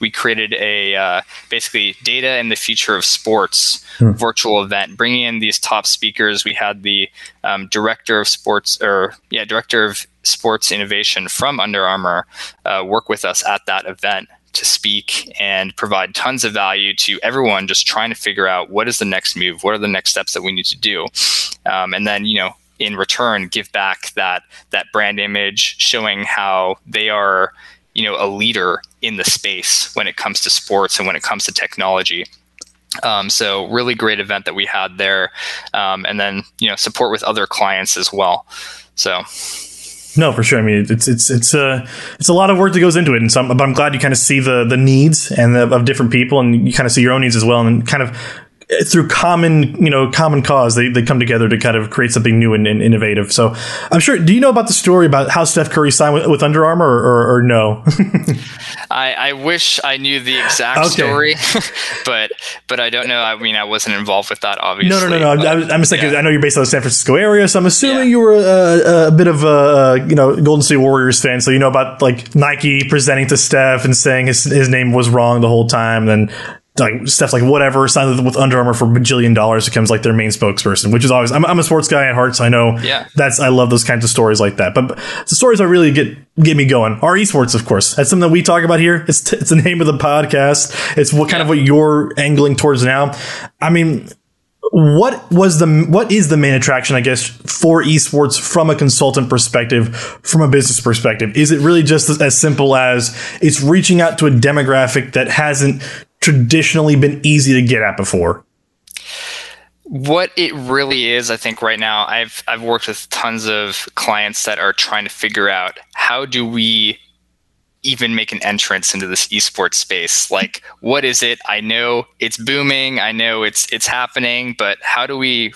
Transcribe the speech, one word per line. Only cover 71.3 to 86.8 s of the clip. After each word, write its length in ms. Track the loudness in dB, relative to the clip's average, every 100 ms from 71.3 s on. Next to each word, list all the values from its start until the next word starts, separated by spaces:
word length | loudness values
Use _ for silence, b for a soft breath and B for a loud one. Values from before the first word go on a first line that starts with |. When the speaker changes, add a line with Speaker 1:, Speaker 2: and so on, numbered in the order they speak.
| 0
Speaker 2:
so 100 | 2
you 80 | 2
know 100 | 4
about, 320 | 2 -2 0
like, 320 | 0 0 -2 0
Nike 520 | 0 0 0 0 0
presenting 400 | 0 2 0 2
to 100 | 0
Steph 480 | 2 2 4 2 2
and 100 | 2
saying 320 | 2 0 0
his, 160 | 0
his 260 | 0 2 2
name 220 | 2 2
was 160 | 2 2
wrong 320 | 4 4 4
the 60 | 4
whole 180 | 4 2
time, 380 | 2 0 0 2
then 260 | 2 2 B B B _ -2
like, 300 | -2 -2 -2
Steph's, 240 | 0 2
like, 120 | 2
whatever, 440 | 4 4 4 2 2
signed 300 | 2 2 2
with, 80 | 0
with 100 | 2
Under 220 | 2 2
Armour 160 | 2
for 120 | 2 2
a 20 |
bajillion 460 | 2 2 2 4
dollars, 320 | 4 4 2 0
becomes, 240 | 0 2
like, 120 | 2
their 120 | 2
main 160 | 2 0
spokesperson, 600 | 0 0 0 -2 0 2
which 140 | 2 4
is 60 |
always, 200 | 2 2
I'm, 140 | 2 2
I'm 120 | 2
a 60 |
sports 240 | 2 0 2
guy 200 | 2 2
at 80 | 2
heart, 200 | 0 2
so 80 |
I 60 | 2
know 280 | 4 4 2
Speaker 1:
Yeah. 280 | -2 -4 -4 0
Speaker 2:
that's, 240 | 0 2
I 80 | 2
love 220 | 4 4
those 140 | 2
kinds 200 | 2 0
of 60 | 0
stories 320 | 2 2 4
like 160 | 2 0
that. 160 | 0 0
But 140 | -2 -4 B B B
the 60 | 2
stories 240 | 4 4
that 80 | 4
really 240 | 4 4
get, 240 | 2 -2 -6 -12 2
get 220 | 4 4
me 80 | 4
going 340 | 4